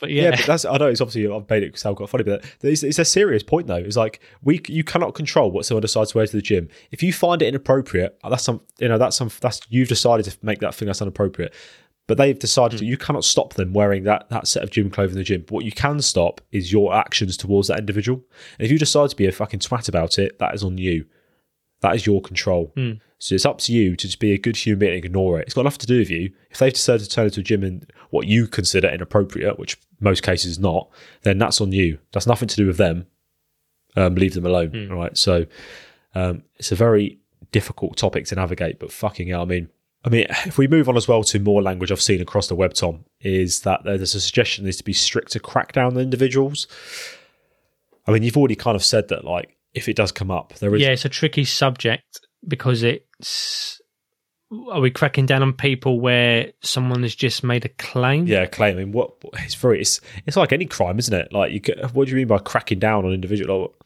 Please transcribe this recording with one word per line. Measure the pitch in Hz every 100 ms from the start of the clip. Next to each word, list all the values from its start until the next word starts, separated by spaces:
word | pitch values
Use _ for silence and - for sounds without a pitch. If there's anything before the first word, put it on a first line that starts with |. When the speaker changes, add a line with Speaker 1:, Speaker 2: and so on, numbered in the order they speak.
Speaker 1:
but | -
yeah. | 143
Speaker 2:
Yeah, | 170
but | 120 143
that's, | 160 -
I | 139
know | 147
it's | 160
obviously, | 117 113 104
I've | 104 101
made | 110
it | 85 -
sound | 107 101
quite | 101
funny, | - 104
but | 101 - -
it's, | 143 156
it's | 147 156
a | 160
serious | - 208 110
point | - 165 131
though. | 87
It's | 95 113
like, | 110 - _ _
we, | 135 160 -
you | 160
cannot | 156 175 170 -
control | 147 165 107
what | 92 -
someone | 110
decides | 107 110 107
to | 113
wear | 107
to | 107
the |
gym. | 101 95 82 - _
If | -
you | 180
find | - 175 170
it | 113
inappropriate, | 135 - 135 135 92 87 -
uh, | -
that's | 123
some, | - 110 - -
you | 120
know, | 113
that's | 123 -
some, | 117 -
that's, | 110 - -
you've | 123 123
decided | 113 120 113 98
to | -
make | 107 104
that | 104 -
thing | 104
that's | 92
inappropriate. | 98 - 95 - 85 - - - _ _ -
But | 113
they've | 139 -
decided | 117 135 117 113
Speaker 1:
Hmm. | 110
Speaker 2:
that |
you | 135
cannot | - 143
stop | - 143 -
them | - 92
wearing | 101 104 98
that, | 98 104 -
that | 113 -
set | -
of | 98
gym | 110 98
clothing | 101 98
in | 95
the |
gym. | 92 90 -
But |
what | 104 107
you |
can | - 143 147
stop | - 95 87 - -
is | 101 87
your | 104 98
actions | 104 - - 98 -
towards | 95 101 98
that | 87
individual. | 104 101 107 127 - - - -
And | 113
if |
you | 151
decide | 147 147 143
to | -
be | 95
a |
fucking | - 104 98
twat | - 117 107
about | 85 82 -
it, | 98 -
that | 95
is | 98 98
on | 92
you. | 92 82 - _ _ _ _ _ _ _
That | 95 107
is | 107
your | 98
control. | - 92 98 87 80 135
Speaker 1:
Hmm. | 123 110 _ _
Speaker 2:
So | - 95
it's | 139
up | -
to | -
you | 117 95 87
to | 95
just | -
be | 107
a | 98
good | 120 107
human | 110 98
being | 98 90
and | 87
ignore | 95 92 82
it. |
It's | -
got | -
nothing | 139 -
to | 113
do | 123
with | 98
you. | 82 95 - _
If | -
they've | 131
decided | - - 117 101
to |
turn | - 107
into | 104
a |
gym | 92 104
in | 95 90 - - -
what | - 90
you | 113 110
consider | - 92 95 92
inappropriate, | 87 87 104 98 - 101 -
which | - - _ -
most | 101 92
cases | - 87 90
is | 85
not, | 95 82 - - - -
then | 101 98
that's | 113 -
on | 98
you. | 95 85 78 _
That's | 98 120
nothing | 110 113
to | -
do | 98
with | 87
them. | 90 85 87 _ _ _ _ _ _ _ _ 101
Um, | 90 87
leave | 95
them | 90 87
alone, | 90 82
Speaker 1:
Hmm. | 107 101
Speaker 2:
right? | 90 85 -
So, | 101 87 82 - - - - _ _ 92
um, | 90 82 - -
it's | -
a | 90
very | 117 104 101 - _ _ -
difficult | 104 - - - -
topic | 98 - -
to | 92
navigate, | 90 90 82 -
but | 78
fucking | - 104 - 87
hell, | 87
I | 87
mean, | 90 82 _ _ _
I | 120
mean, | 117 - - 185
if | 139
we | 135
move | 160 127
on | 120
as | 117
well | 113
to | 104 104
more | 101 101
language | 98 92 92
I've | 95
seen | - 92
across | 90 101 -
the | 90
web, | 90
Tom, | - 87 80 - _
is | 98 92 90 -
that | 98 92 104
there's | 98
a | 92 101
suggestion | - 123 113 - 98
needs | 92
to |
be | 104
stricter | 92 - 120 - -
crackdown | - - - 131 127
on | 127
individuals. | 131 123 131 135 139 147 - - - - - - _ _ _ _ _ _ _ _ -
I |
mean, | 107
you've | 117 143
already | 131 101
kind | 120 101
of |
said | - 110 -
that, | -
like, | 71 87 - _ _
if | - -
it | -
does | 101
come | - 92
up, | 90 - -
there | 101 107
is |
Speaker 1:
Yeah, | 139
it's | 127 135
a |
tricky | - 156 147 131
subject | - 135 127 113 117 _ - _ _ 185
because | 131 131 117
it's, | 117 - - _ - - - - - - _ _ _ _ _ _ _ 220 247
are | 175
we | 127
cracking | 127 143 143 135
down | 131
on | 135
people | 131 143 131 131 120
where | 123 123 120 117 - -
someone | - 131 127 123
has | 120 -
just | 127 -
made | 123 120 -
a |
claim? | - - 127 127 147 175
Speaker 2:
Yeah, | 98 92
claim. | - 104 92
I |
mean, | 98
what, | 113 - _ - -
it's | - -
very, | 127 95
it's, | - - - - -
it's | 190
like | 160
any | 139 180
crime, | - 87 104
isn't | 113
it? | 92 -
Like, | 101 90
you | 98
get, | - - 127
what | 127 135
do |
you | 131
mean | 120
by | 101
cracking | - 117 - 98
down | 110 104 92
on |
individual? | 95 92 104 95 95 90 _